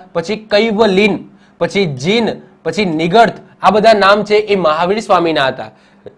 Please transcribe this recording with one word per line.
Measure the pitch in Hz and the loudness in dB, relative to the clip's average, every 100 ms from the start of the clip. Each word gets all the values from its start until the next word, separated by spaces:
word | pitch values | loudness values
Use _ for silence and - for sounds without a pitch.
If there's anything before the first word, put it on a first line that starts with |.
| - | -10
પછી | 170 165 214 | -8 -6 -10
કૈવલીન, | - 208 226 202 220 190 208 170 - _ _ - | -2 0 0 0 2 2 0 -2 -10 _ _ -6
પછી | 170 196 | -4 -2
જીન, | 175 127 156 226 202 - - _ | -4 -4 -2 -2 -2 -6 -16 _
પછી | 160 165 | -8 -4
નિગર્થ, | 190 156 165 180 214 - - - | -4 -2 0 4 2 0 -20 -2
આ | 175 | 0
બધા | 208 220 | 4 4
નામ | 208 196 208 | 4 4 2
છે | 208 | 2
એ | 208 208 196 | -2 0 0
મહાવીર | 160 156 180 220 | 0 0 -2 -2
સ્વામીના | - 180 170 151 135 | 0 0 0 0 -2
હતા. | - 110 _ _ _ - | -4 -14 _ _ _ -20